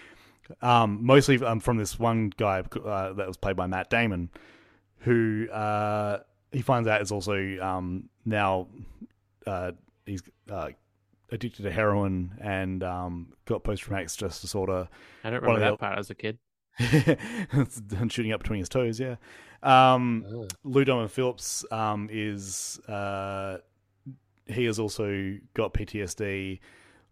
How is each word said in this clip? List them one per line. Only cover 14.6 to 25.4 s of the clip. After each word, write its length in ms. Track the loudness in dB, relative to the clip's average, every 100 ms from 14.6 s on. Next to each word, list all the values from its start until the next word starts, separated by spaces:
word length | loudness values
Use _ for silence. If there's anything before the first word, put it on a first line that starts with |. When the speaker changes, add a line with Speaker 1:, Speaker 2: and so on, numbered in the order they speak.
| -2 -2 -4 -12 -20 -12
Speaker 2:
I 60 | -6
don't 140 | 0
Speaker 1:
One 80 | 2
of 60 | 4
Speaker 2:
remember 20 |
Speaker 1:
the 60 | 4
Speaker 2:
that 40 |
Speaker 1:
el- 60 | 2
Speaker 2:
part 220 | -2 -4
as 100 | -6
a 60 | -6
kid. 220 | -6 -8 _ _ _ -4
Speaker 1:
<laughs> 0 |
It's 1000 | 4 4 4 2 -2 -8 -2 0 0 -4
done 280 | -8 -4 -2
shooting 220 | -2 -2
up 100 | -2
between 180 | -2 -4
his 100 | -2
toes, 300 | 0 0 -2
yeah. 160 | -6 -8 -14 -20 -20 -2
Um, 640 | 6 10 10 8 4 0 -4
Speaker 2:
Ugh. 240 | -10 -12 -12
Speaker 1:
Lou 220 | 0 2 4
Diamond 260 | 2 0
Phillips, 540 | 0 -2 -2 -6 -8 -6
um, 380 | -2 -2 -2 -4
is, 680 | -6 -4 -6 -8 -8 -10 -12 -10
uh, 720 | -6 -4 -4 -6 -6 -8 -10 -14 _ _ _ -20 -20 _ _ -8
he 180 | 0 0
has 140 | 0
also 580 | -2 -2 -2 -2 -4 -6